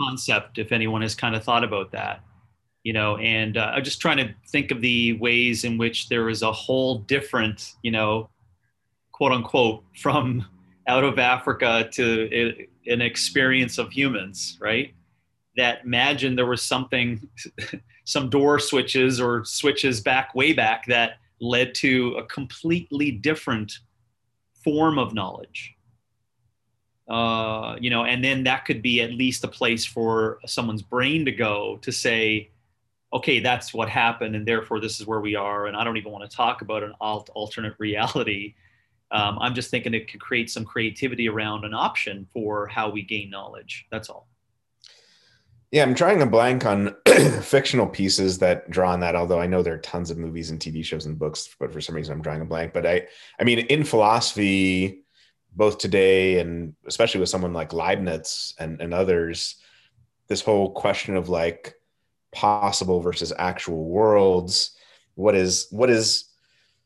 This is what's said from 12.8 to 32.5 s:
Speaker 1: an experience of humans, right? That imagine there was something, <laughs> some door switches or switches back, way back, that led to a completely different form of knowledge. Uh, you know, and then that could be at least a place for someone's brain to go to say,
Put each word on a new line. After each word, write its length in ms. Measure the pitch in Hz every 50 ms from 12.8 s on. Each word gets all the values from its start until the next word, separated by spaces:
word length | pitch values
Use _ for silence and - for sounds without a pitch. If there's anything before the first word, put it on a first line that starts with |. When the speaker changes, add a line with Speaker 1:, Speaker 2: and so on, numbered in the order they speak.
| - 117
Speaker 1:
an 120 | 120 120 120
experience 760 | 120 120 - - - - 135 135 131 127 131 127 117 - -
of 140 | 117 101 -
humans, 640 | 135 139 139 123 101 95 98 101 - - - - -
right? 340 | 101 104 110 120 139 - - _ _ _ _ _ _ _ _ _ _ _ -
That 280 | 123 127 120 117 - 127
imagine 500 | 123 120 120 127 143 147 131 135 135 127
there 120 | 123 127
was 160 | 120 123 117 -
something, 640 | - 139 127 131 - - 123 123 120 117 107 110 - _ - - - - - - -
<laughs> 340 | - 95 - _ _ _ -
some 260 | - - 147 135 127
door 280 | 123 143 139 143 147 143
switches 640 | 143 - - 127 123 127 - 135 131 131 131 120
or 240 | 127 120 120 117 113
switches 560 | - - - - 143 139 - - 135 123 110
back, 340 | 104 139 131 131 131 - -
way 180 | 120 135 156 160
back, 340 | 127 113 110 113 - -
that 320 | 120 123 120 117 117 - - _ _ _ -
led 340 | 117 120 123 120 127 123 -
to 400 | - - 135 131 127 123 123 -
a 80 | 117 113
completely 840 | - - - 135 123 - - - 165 170 175 170 - 143 139 147 147
different 680 | 123 104 101 147 156 156 - - 123 110 107 107 - - _ _ _ _ _ _ _ _ _ _ _ _ _ _ _ _ -
form 340 | 156 147 151 156 160 156 139
of 160 | 123 113 113
knowledge. 600 | 107 95 92 92 95 101 - - - - - - _ _ _ _ _ _ _ _ _ _ _ _ _ _ _ _ _ _ _ _ _ _ _ _ _ _ -
Uh, 680 | 113 113 117 113 113 113 110 110 110 110 110 113 113 113
you 100 | 120 123
know, 140 | 120 117 117
and 180 | 120 123 127 127
then 220 | 135 135 135 131
that 200 | 131 131 135 -
could 180 | - 139 117 107
be 180 | 127 120 120
at 120 | 117 117 120
least 320 | 117 131 127 123 - -
a 40 | 117
place 360 | - - 127 120 117 113 -
for 540 | - - 120 113 113 113 113 110 110 - - -
someone's 360 | - - - 120 117 107 104 95
brain 420 | - - 123 127 135 151 160 156
to 80 | 135 110
go 460 | 98 120 107 104 104 104 104 104 110 -
to 80 | -
say, 600 | 113 - - 127 117 113 113 107 107 107 101 -